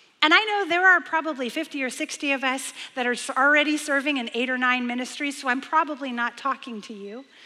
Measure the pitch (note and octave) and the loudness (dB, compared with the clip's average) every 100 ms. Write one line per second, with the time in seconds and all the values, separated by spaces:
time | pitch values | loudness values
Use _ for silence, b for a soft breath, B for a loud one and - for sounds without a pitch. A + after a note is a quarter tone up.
0 | B _ D4+ F4+ G#4+ G#4 E4+ F4 F#4 F4 | B _ 6 6 4 0 2 4 6 6
1 | - D#4+ D#4 C4 B3 D4+ D#4 C#4+ B3+ B3 | 4 -2 -2 -4 -6 -6 -6 -4 -6 -4
2 | D#4 - D4 C#4 C4 C4+ - B B C4 | -6 -4 -2 0 0 -2 -6 B B -4
3 | B3 A#3 - C4 C#4 D4 D4+ D4+ D4+ C#4 | -2 -2 -2 2 4 6 4 0 0 -2
4 | C#4 C#4 A#3 A#3 C4 B3+ B3+ B3+ A#3+ B3 | 0 -2 -4 -4 -2 0 0 0 -2 -4
5 | B3 - C#4+ C#4 C4+ B3+ - D#4+ D#4 C4+ | -6 -6 -6 -4 -4 -4 0 0 0 -4
6 | C4+ A#3+ A#3+ - C4+ C4+ B3+ A3 F#3+ G#3 | -6 -4 -4 -4 -4 -4 -8 -12 -12 -14
7 | G3+ A3+ C#4 B | -14 -14 -18 B